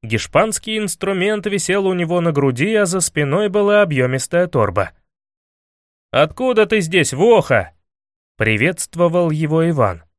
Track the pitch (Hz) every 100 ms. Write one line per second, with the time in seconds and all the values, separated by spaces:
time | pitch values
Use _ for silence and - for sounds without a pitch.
0 | 110 196 - 156 220 214 - 220 208 -
1 | 190 196 190 214 214 196 - 196 190 180
2 | 165 175 170 143 139 120 180 220 196 185
3 | - - 143 165 208 202 202 208 202 139
4 | 127 131 - 170 175 135 104 95 92 _
5 | _ _ _ _ _ _ _ _ _ _
6 | _ 127 160 - 254 220 208 220 160 180
7 | 139 131 214 226 - 117 87 _ _ _
8 | _ _ _ _ 110 107 143 180 - 165
9 | 175 175 170 156 156 160 165 156 107 85
10 | _